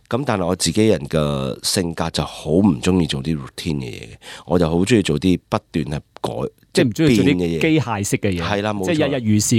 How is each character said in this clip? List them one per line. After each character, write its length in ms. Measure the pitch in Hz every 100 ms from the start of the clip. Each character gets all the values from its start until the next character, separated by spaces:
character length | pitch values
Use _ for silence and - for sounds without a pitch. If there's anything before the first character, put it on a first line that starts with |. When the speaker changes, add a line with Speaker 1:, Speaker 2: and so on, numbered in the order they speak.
| -
Speaker 1:
咁 140 | 120 143
但 120 | 104
係 60 | 87
我 100 | 92
自 160 | -
己 160 | 80 110
人 120 | 87 69
嘅 500 | 78 73 71 67 52 -
性 280 | - 85
格 160 | 82 82
就 120 | -
好 260 | 73 - -
唔 240 | 82 104 69
鍾 180 | 92 92
意 60 | 78
做 160 | 69
啲 120 | 67 78
routine 380 | 64 - 90 73
嘅 140 | 62
嘢 100 | -
嘅， 80 | 57 - - -
我 140 | - 87
就 100 | 82
好 80 | 85
鍾 200 | 95 120
意 40 |
做 160 | 90 73
啲 200 | 92 87 -
不 80 | 107 _
斷 140 | 87 69
係 140 | 73 - -
改， 120 | - - - _ _
Speaker 2:
即 80 | -
係 20 |
唔 60 | 143
鍾 180 | 104 160
意 60 | 113
做 80 |
啲 0 |
Speaker 1:
變 140 | 92 90
嘅 200 | 87 82
嘢。 20 |
Speaker 2:
機 180 | 160 156
械 240 | 120 107 101
式 60 | 123
嘅 200 | 104 90
嘢。 40 |
Speaker 1:
係 180 | 85 104
啦， 120 | 104
冇 80 | 104
錯。 100 | 92
Speaker 2:
即 80 | 156
係 60 | 143
日 20 | 139
日 140 | 110
如 80 | 104
是 160 | -